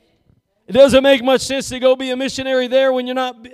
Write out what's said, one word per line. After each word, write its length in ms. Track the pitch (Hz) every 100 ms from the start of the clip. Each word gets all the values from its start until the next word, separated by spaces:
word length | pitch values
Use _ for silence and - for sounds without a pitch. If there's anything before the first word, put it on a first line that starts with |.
| _ _ _ _ _ _ -
It 60 |
doesn't 300 | 226 277 262
make 200 | 269 277
much 180 | 254 254
sense 280 | - 269 -
to 100 | 254
go 160 | 254 262
be 140 | 262
a 80 | 254
missionary 500 | 262 - 262 254 247
there 240 | 262 269
when 140 | 254 247
you're 100 | 254
not 320 | 254 233 240